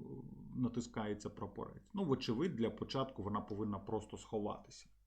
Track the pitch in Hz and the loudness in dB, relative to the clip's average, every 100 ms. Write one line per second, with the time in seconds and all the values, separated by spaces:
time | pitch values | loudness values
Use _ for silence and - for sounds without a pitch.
0 | - - - - - - 123 123 113 - | -8 -8 -10 -10 -8 2 2 2 -2 0
1 | 104 104 104 - 98 - - - - 196 | 0 0 -2 -4 -6 -4 -6 -8 -6 0
2 | 185 127 - 117 180 123 113 104 - 135 | 4 4 4 4 4 4 2 2 0 0
3 | 131 - 101 104 101 104 110 98 - 107 | 0 0 0 0 0 0 2 0 0 -2
4 | 98 98 - 110 104 - - - - - | -2 -8 -2 0 0 -2 -8 -16 -18 -20